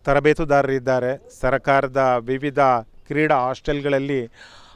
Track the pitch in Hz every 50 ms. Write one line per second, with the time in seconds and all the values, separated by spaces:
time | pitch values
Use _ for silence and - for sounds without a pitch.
0 | _ 151 139 143 139 151 151 160 165 139 143 143 135 135 135 131 120 135 131 127
1 | 123 123 135 143 - - - - - 127 135 135 - 143 139 139 135 135 127 139
2 | 135 131 123 120 113 123 131 131 139 147 131 143 139 131 123 120 113 - _ -
3 | - - 147 147 156 151 151 131 123 127 131 - - - 147 143 139 143 143 135
4 | 139 139 143 131 117 117 - - - - - - - - -